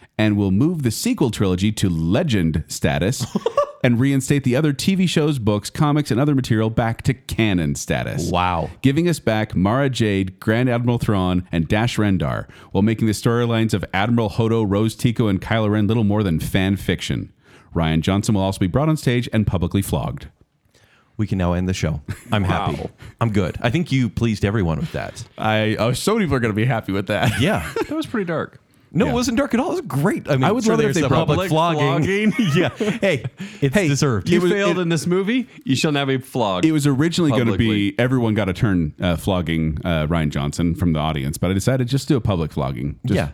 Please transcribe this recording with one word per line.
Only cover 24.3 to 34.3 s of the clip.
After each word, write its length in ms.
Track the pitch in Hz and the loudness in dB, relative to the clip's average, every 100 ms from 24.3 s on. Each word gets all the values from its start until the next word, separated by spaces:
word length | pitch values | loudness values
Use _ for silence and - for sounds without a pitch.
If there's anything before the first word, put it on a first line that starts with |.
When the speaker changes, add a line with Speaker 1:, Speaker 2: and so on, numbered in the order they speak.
| 107 | 0
Speaker 2:
everyone 340 | 101 110 87 78 | 0 0 0 -2
with 120 | 165 | -4
that. 320 | 71 - - - - | -6 -10 -12 -16 -6
Speaker 1:
I, 400 | 107 107 110 107 | -2 0 0 0
oh, 140 | 113 | -2
so 200 | 127 - 226 | 0 0 0
many 100 | 180 | 0
people 100 | 135 | 0
are 40 | |
gonna 120 | 117 | 0
be 120 | 104 117 | 0 0
happy 260 | 113 - | -2 -2
with 160 | 95 95 | -4 -2
that. 320 | 104 117 101 | 0 0 2
Speaker 2:
Yeah. 260 | 147 - 78 - | 0 0 -4 -6
Speaker 3:
<laughs> 100 | - | -4
That 80 | 302 | -6
was 100 | 302 | -6
pretty 200 | 226 175 | -6 -4
dark. 340 | 156 - - _ _ _ | -4 -6 -12 _ _ _
Speaker 2:
No, 120 | 160 220 | -2 0
Speaker 1:
Yeah. 60 | |
Speaker 2:
it 20 | |
wasn't 240 | 240 254 226 | 0 -2 0
dark 160 | 277 | 0
at 60 | 233 | 0
all. 80 | 320 | 0
It 20 | |
was 100 | 370 247 131 | -4 -4 -2
great. 280 | 165 339 - | 0 -2 -2
I 40 | |
mean, 100 | 135 | 0
Speaker 1:
I 80 | 147 | 2
would 140 | 233 220 | 2 2
Speaker 2:
sure, 80 | |
Speaker 1:
love 80 | - | 2
it 20 | |
if 20 | - | 2
Speaker 2:
there's 80 | 170 | 2
Speaker 1:
they 60 | |
Speaker 2:
the 40 | 139 | 2
Speaker 1:
brought 200 | 160 - | 2 2
Speaker 2:
public 220 | 147 190 | 0 2
Speaker 3:
Public 0 | |
Speaker 2:
flogging. 840 | 156 170 156 143 170 165 196 214 | 2 2 2 2 2 0 2 0
Speaker 3:
flogging. 200 | - 202 | 2 2
Speaker 2:
<laughs> 40 | 147 | 2
Yeah. 120 | 151 - 214 226 | 2 0 -4 0
Hey, 240 | 202 147 127 - 196 - | 0 0 -4 -10 -12 -2
it's 120 | 139 | 0
Speaker 1:
Hey, 140 | 131 165 | 2 2
Speaker 2:
deserved. 400 | 139 151 107 | 2 2 0
Speaker 1:
it 60 | 87 | 2